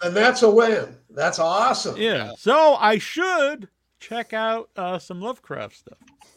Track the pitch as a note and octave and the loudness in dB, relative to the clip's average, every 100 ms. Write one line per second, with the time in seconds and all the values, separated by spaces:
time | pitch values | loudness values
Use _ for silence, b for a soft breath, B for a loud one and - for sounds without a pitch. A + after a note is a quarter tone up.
0 | F3 F#3+ A#3 A#3 A3 G#3+ A3+ G3+ - - | -4 2 2 4 4 6 4 0 -4 -14
1 | _ C#3 E3 F3 E3 F3+ B3 A#3 F3 F3 | _ -6 -4 -2 -2 0 0 0 -4 -4
2 | A3+ D#3+ G#2 - G#3 D#4 D#4+ C4+ G#3 A3 | -4 -4 -6 -6 0 4 6 4 2 0
3 | - D4+ F#4 F4 C#4 D4 F#3+ _ _ _ | -2 -4 -2 0 0 -2 -12 _ _ _
4 | - A#3 A3 A3 A3 A3+ - - F3+ F3+ | -12 -10 -8 -4 -4 -4 -8 -10 -6 -8
5 | - F3+ G#3+ B3 _ C3+ G#2 - - - | -10 -12 -10 -10 _ -12 -12 -14 -20 -20
6 | _ _ _ | _ _ _